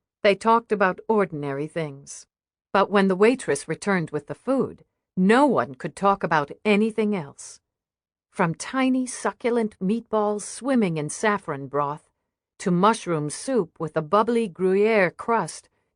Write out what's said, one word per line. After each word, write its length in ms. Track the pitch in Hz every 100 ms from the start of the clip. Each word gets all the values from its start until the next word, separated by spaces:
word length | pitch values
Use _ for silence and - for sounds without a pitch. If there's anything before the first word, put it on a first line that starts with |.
| _ _
they 120 | 214
talked 380 | 190 220 226 226
about 280 | 196 190 180 -
ordinary 580 | 220 190 151 143 139 156
things. 600 | 170 156 139 143 - - _ _ _ _
But 180 | 202 196
when 180 | 202 190
the 80 | 185
waitress 520 | 214 262 - 143 -
returned 420 | 160 - 190 156
with 160 | 147 -
the 80 |
food, 500 | 151 - 269 143 - _ _ _ -
no 300 | 185 233 294
one 280 | 165 117
could 200 | 127 165
talk 280 | - 196 196
about 280 | 175 160 143 -
anything 500 | 214 202 220 214 214
else. 460 | 208 143 - - - _ _ _ _ _ _ _
From 240 | - 175
tiny, 520 | 160 - 262 262 254 247
succulent 680 | - 214 - 240 240 220 -
meatballs 640 | 185 226 233 220 208 208
swimming 540 | 196 - 233 262 202 160
in 140 | 147
saffron 560 | - 220 202 - 143 139
broth, 420 | 143 143 151 _ _ _ _ _ -
to 120 | -
mushroom 580 | 175 196 226 - 160 147
soup 500 | - - 254 170 -
with 180 | 160 -
a 60 |
bubbly 460 | 151 202 226 240 226
Gruyere 640 | 156 185 190 208 220 180
crust, 580 | - - 226 160 - - _ _